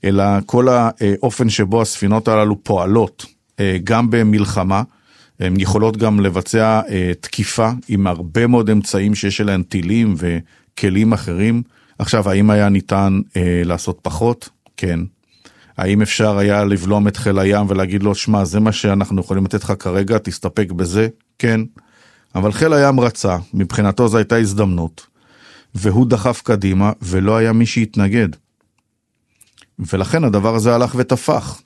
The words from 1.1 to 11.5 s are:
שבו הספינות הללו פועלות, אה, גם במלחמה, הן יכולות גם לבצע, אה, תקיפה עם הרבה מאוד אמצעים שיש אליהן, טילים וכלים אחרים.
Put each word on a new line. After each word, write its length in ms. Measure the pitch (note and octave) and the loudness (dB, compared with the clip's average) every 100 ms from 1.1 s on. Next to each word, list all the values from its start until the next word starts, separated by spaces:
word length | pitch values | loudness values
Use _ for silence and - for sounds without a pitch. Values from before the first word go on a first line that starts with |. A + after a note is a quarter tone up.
| G2+ C3 - C3 | 0 -2 0 -2
שבו 320 | G#2+ G2+ A2+ | 0 0 0
הספינות 460 | A2+ - G2+ G#2+ A2 | -2 -2 0 0 2
הללו 360 | A2 G#2+ G2+ | 2 2 0
פועלות, 640 | - G2+ F2+ A2 G2+ _ - _ _ - | -2 -2 2 2 2 _ -20 _ _ -4
אה, 180 | G2+ F#2 | -2 -2
גם 260 | F#2+ A#2 A#2 | 0 0 2
במלחמה, 760 | A#2 G#2+ G#2+ G2+ G2+ F#2 G2 B2 _ _ _ _ _ | 2 2 2 0 -2 0 -2 -4 _ _ _ _ _
הן 200 | F2+ F#2 | -2 0
יכולות 380 | F#2+ G2+ A2 A2 | 0 0 0 0
גם 220 | A2 G#2 | 0 2
לבצע, 600 | G2 F2+ F#2 A2+ A2 A2 F3 | 2 -2 -2 0 2 2 -2
אה, 220 | F#2+ F2+ F2 | -4 -2 -4
תקיפה 480 | - - G2+ - A2+ B2 - | -8 -6 -6 -2 -2 -2 -4
עם 200 | G2+ F#2+ | -2 0
הרבה 400 | E2+ F2 F#2+ A#2+ | -2 -4 -2 2
מאוד 220 | A#2+ A2 | 2 2
אמצעים 460 | G#2+ G2 G2 G2+ G2+ | 0 0 -2 0 -2
שיש 260 | G2+ F#2+ | -2 -2
אליהן, 220 | G#2 F#2+ | -2 -2
טילים 520 | F2 G2 E2+ A2 A2+ F2 | -2 -4 -2 0 0 0
וכלים 960 | F2 E2+ E2 _ _ - G2+ F#2+ A2 | -2 -4 -8 _ _ -4 -2 2 2
אחרים. 500 | A2+ A2 F2+ G#2+ | 0 -2 -2 0